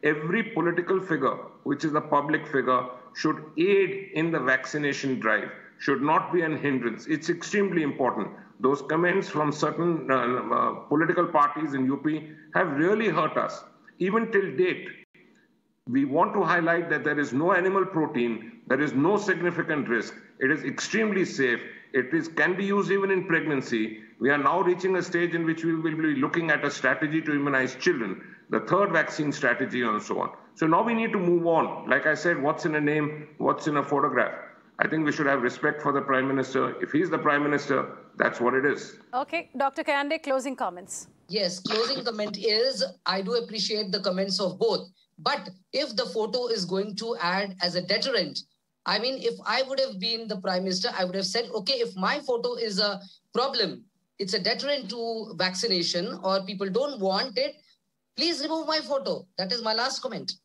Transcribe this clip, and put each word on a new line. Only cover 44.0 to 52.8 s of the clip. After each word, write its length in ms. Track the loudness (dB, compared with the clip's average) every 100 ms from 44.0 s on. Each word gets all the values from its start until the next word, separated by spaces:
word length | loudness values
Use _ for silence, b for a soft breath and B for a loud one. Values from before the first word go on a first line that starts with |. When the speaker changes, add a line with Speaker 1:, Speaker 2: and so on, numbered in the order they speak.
Speaker 3:
comments 360 | -2 -2 -2 -2
of 180 | -4 0
both. 300 | 0 0 -6 b b -6
But 320 | -2 -2 -6 -18 _
if 240 | -4 -4 -4
the 120 | -4
photo 400 | -2 -2 -2 -2
is 180 | -2 -2
going 320 | -2 -4 -6
to 180 | -6 -4
add 340 | -2 -2 -4 -4
as 140 | -4 -4
a 60 |
deterrent, 580 | -2 -2 0 0 -2 -6 -14 _ _ _ -4
I 140 | -2
mean, 180 | -2 -2
if 140 | -4 -4 -2
I 180 | -2
would 160 | 0 -2
have 180 | -2 -2
been 300 | -6 -6 -6
the 140 | -6
Prime 220 | -2 -2
Minister, 260 | -2 -2 -2 -2
I 80 | -2
would 100 | -2
have 100 | -2
said, 200 | -4 -4 -4
"Okay, 200 | -2 -2
if 200 | -2 0
my 240 | 0 0
photo 360 | 0 -2 -2 -4
is 240 | -4
a 200 | 0